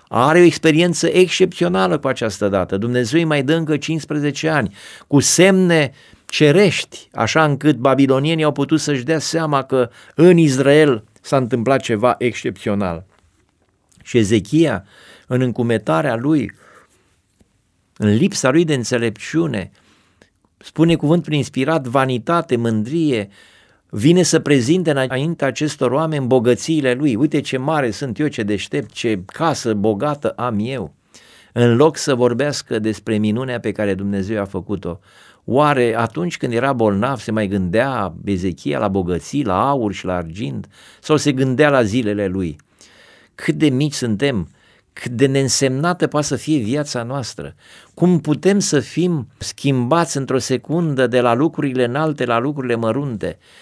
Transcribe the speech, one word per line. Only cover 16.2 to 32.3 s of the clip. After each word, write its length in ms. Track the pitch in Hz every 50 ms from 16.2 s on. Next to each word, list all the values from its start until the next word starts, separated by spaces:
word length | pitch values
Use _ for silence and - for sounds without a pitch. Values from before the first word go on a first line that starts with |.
| 120 143 160 147 113 - - _ _ - - - _ _ _ _ _ _ _ _ _ _ _ _ _ _ _ _ _ _ _ _ _ _ _
în 120 | - 113 107 104
lipsa 360 | 117 165 190 - - - 131
lui 140 | 131 165 175
de 100 | 156 151
înțelepciune, 960 | 131 113 - 127 120 117 117 107 - - - - 156 170 160 120 104 90 - - _ _ _ _ _ _ _ _ _ _ _ _ _ _ _ _
spune 380 | _ - - - - 160 170 170
cuvântul 380 | - - 143 165 175 160 - 151
inspirat, 540 | 147 123 - - 135 131 143 160 160 135
vanitate, 680 | 123 117 139 135 131 127 120 110 - 170 170 165 - 131
mândrie, 720 | 117 117 117 113 107 104 117 147 170 160 151 127 110 98 98 - - - _ _ _ _ _ _ _ _ _
Vine 320 | - 107 104 147 170 185 175
să 160 | - - 156
prezinte 520 | - 143 147 135 113 123 165 185 175 160
înaintea 560 | 147 135 131 127 135 131 139 165 170 - 143
acestor 440 | 135 123 - 151 151 - - 135 123
oameni 360 | 123 143 160 160 156 143 135
bogățiile 640 | 117 131 131 110 123 123 113 - - 165 156 139 131 123
lui. 220 | 127 147 147 117
„Uite 260 | 104 143 - - 147
ce 160 | 127 - -
mare 340 | 131 131 147 160 151 135 117
sunt 280 | 104 - 143 131 107 -
eu, 80 | 151
ce 160 | 147 147 - 110
deștept, 500 | 101 107 95 - - - 147 135 - -
ce 300 | - - 117 110 92 90
casă 480 | - - - 156 165 139 - - 117 110
bogată 560 | 104 98 110 107 98 135 147 147 143 - 107
am 260 | - - 120 123 113 101
eu.” 340 | 104 123 135 127 95 76 - _ _ _ _ - - _ - - _ _ -
În 240 | 120 120 120 117
loc 200 | 120 143 165 156
să 180 | - - - 139
vorbească 640 | 120 123 120